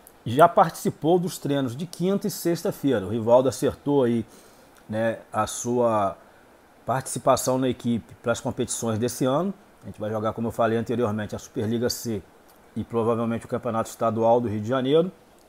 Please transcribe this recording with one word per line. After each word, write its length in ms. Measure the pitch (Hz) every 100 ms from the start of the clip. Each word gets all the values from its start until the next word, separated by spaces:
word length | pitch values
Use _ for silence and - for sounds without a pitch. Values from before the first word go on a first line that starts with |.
| - -
já 240 | - 120 170
participou 680 | 208 170 - 196 - 151 180
dos 200 | 175 -
treinos 380 | - 143 131 120
de 100 | 185
quinta 400 | - 175 196 208
e 40 |
sexta-feira. 760 | - 170 170 202 - 139 117 92
O 40 |
Rivaldo 380 | 117 110 120 131
acertou 540 | 113 135 - - 143
aí, 220 | 120 117 107 - - - - - -
né, 300 | 110 113 104 -
a 140 | 110 107
sua 720 | - 120 123 117 110 98 - - - - - - - -
participação 720 | 123 - 135 139 123 - 131
na 100 | 131
equipe 460 | 120 120 117 - -
para 100 | -
as 80 | 113
competições 580 | 127 117 120 - 117 110
desse 260 | 120 -
ano. 280 | 127 139 190 - - -
A 40 | 110
gente 140 | 98
vai 100 | 107
jogar, 220 | 110 110
como 160 | 107 117
eu 40 |
falei 260 | - 113 113
anteriormente, 580 | 113 117 117 107 104 110
a 20 |
Superliga 520 | - - 107 117 120
C 320 | - 120 104 - - - - -
e 80 | -
provavelmente 640 | 101 117 110 117 117 113
o 40 | -
Campeonato 420 | 120 123 110 110
Estadual 500 | - 113 110 113 120
do 80 | 120
Rio 120 | 107
de 80 | 104
Janeiro, 440 | 131 127 151 180 - - -